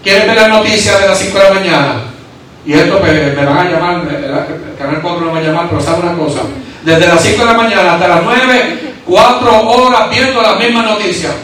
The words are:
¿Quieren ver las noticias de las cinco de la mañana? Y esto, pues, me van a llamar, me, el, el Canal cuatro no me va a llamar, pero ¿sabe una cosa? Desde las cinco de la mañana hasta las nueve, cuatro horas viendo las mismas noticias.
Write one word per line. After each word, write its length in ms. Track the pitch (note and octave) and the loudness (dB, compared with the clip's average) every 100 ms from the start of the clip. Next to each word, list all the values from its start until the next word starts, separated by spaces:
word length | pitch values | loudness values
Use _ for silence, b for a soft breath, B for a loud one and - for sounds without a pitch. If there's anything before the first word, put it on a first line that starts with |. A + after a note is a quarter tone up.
¿Quieren 240 | G3 G3 A3 | 0 0 2
ver 80 | A3 | 2
las 140 | A3 | 4
noticias 500 | G#3+ G#3+ G#3 G3+ G3+ | 2 2 0 0 2
de 80 | G3 | 2
las 120 | F#3+ | 0
cinco 180 | F#3+ F#3+ | -2 2
de 60 | |
la 100 | G3 | 4
mañana? 400 | F#3+ F3+ D#3 C#3 A#2 - - - - - - - | 2 0 0 -2 -4 -10 -18 -20 -20 -20 -16 0
Y 80 | |
esto, 260 | D3 - - | 2 2 2
pues, 140 | D#3+ | 2
me 320 | D3+ C#3+ C#3 C#3+ | 2 0 0 0
van 120 | C#3+ | 0
a 120 | F3+ | 0
llamar, 340 | D#3+ F3 F3 | 0 -2 -4
me, 140 | - C#4+ | -4 -6
el, 80 | C4+ | -6
el 500 | - - - - - | -6 -6 -10 -12 -10
Canal 220 | C#3 D3+ | -6 -4
cuatro 200 | E3 F3 | -4 -4
no 60 | E3 | -4
me 60 | |
va 60 | D#3+ | -2
a 100 | D#3 | -2
llamar, 200 | D#3+ E3+ | -2 -2
pero 120 | D#3 | -4
¿sabe 200 | D3 E3 | -2 -2
una 120 | F3 | -2
cosa? 280 | E3+ D#3 C#3 - - B B | -2 -4 -4 -8 -10 B B
Desde 240 | D#3+ D#3+ F3 | 0 2 4
las 140 | E3+ | 4
cinco 240 | - A3 A#3 | 2 0 2
de 80 | |
la 40 | A3+ | 2
mañana 360 | A3+ G3 F3+ | 2 2 2
hasta 140 | - - | 2 2
las 160 | E3 | 2
nueve, 680 | F#3 A#3+ A#3+ B3+ - - - - - | 2 0 2 0 0 -6 -12 -12 0
cuatro 640 | F#3 B3 B3 A#3+ A3 G#3+ | 4 4 2 2 2 4
horas 400 | B3 B3+ A#3+ A3+ | 2 4 2 0
viendo 320 | A#3+ C4 A#3+ | 0 -2 0
las 180 | A3 - | 0 0
mismas 260 | A#3+ A#3 A3 | 0 0 0
noticias. 480 | G#3 G3 E3+ E3 D#3 | -2 -2 -4 -6 -8